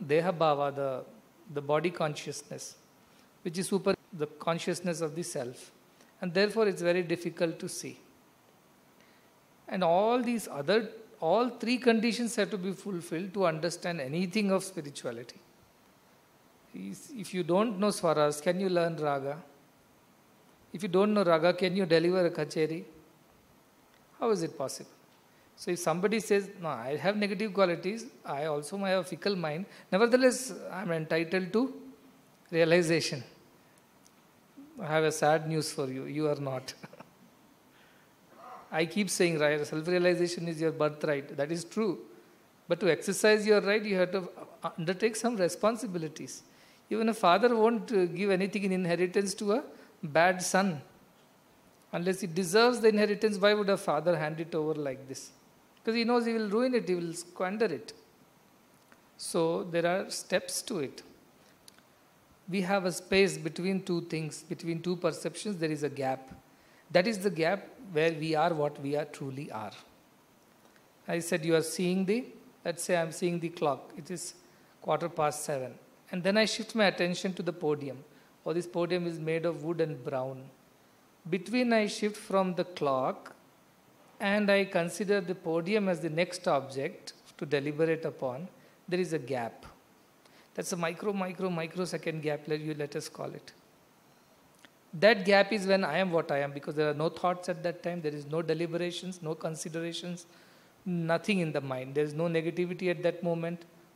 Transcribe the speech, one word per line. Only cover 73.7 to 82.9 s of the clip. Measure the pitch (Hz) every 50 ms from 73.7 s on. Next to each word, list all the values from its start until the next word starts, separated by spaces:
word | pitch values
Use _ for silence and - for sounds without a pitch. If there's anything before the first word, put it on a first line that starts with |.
| 135 131 - - -
it | - 151 -
is | 185 165 - - - - - - - - - - - _ -
quarter | - 156 147 165 170
past | - - 156 151 147 - -
seven." | - 151 135 127 123 120 - - - - - _ - -
And | 185 160
then | 190 196
I | 214 220
shift | 208 - - 214 - -
my | 220 214
attention | 185 165 - 175 175 180 175 - 196 180
to | 185 190
the | 170 170
podium. | 165 - 151 151 139 135 139 123 131 139 - - - - - _ _ _
Oh, | 165 160
this | 170 170
podium | - - 175 170 170 180 180 175
is | 175 165 160
made | 156 156 160 165 160
of | 170 165 151 143
wood | 160 175 160
and | 165 151 147 139 127
brown. | 151 139 131 127 135 135 131 131 139 - _ _ _ _ _ _ _ _ _ _ _ _ _ _ 165
Between | 160 196 180 - 214 254 247 240 233
I | 220 214
shift | 202 - - - 208 208 -
from | - - 196 190 190 185 180
the | 165 175
clock | - - - 170 143